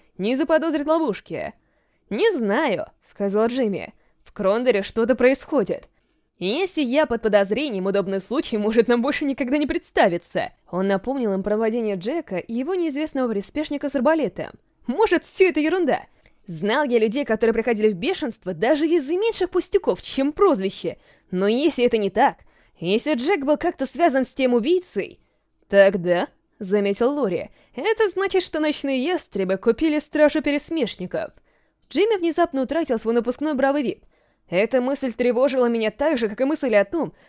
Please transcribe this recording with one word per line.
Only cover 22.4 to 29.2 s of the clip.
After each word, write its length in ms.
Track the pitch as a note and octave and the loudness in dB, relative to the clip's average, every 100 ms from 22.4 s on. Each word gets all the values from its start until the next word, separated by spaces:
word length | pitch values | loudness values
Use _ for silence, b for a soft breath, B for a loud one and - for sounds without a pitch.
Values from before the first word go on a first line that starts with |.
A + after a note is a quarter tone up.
| b b b _ | b b b _
если 360 | E3+ A3 C#4+ | -2 -2 0
Джек 300 | C4+ C4+ F#4 | -2 0 0
был 120 | C#4 D4 | 0 0
как-то 300 | E4+ - C4 | -2 -4 -6
связан 380 | B3+ E4+ C4 | 0 2 2
с 60 | B3+ | 0
тем 240 | - B3+ | 0 2
убийцей... 680 | A#3+ A#3+ F4+ - G3+ - - _ _ _ _ _ | 2 2 0 -2 -6 -8 -12 _ _ _ _ _
Тогда, — 580 | G3 G3 F#3+ F3 F3 - _ _ - | 6 6 4 2 0 0 _ _ -12
заметил 540 | F#3+ G#3 G3+ G3 A#3+ | -2 0 2 2 0
Лори, — 380 | D4 A3 E3+ - b b - | 0 0 -2 -6 b b -6
это 320 | F#4 A4 G#4+ | -2 2 0
значит, 340 | F#4 G4 F#4 | 0 -2 0
что 160 | - D#4 | -2 -2
ночные 460 | D4+ C#4+ C#4 C4 | -2 -2 -2 -2
ястребы 520 | C#4+ F4+ | -2 -4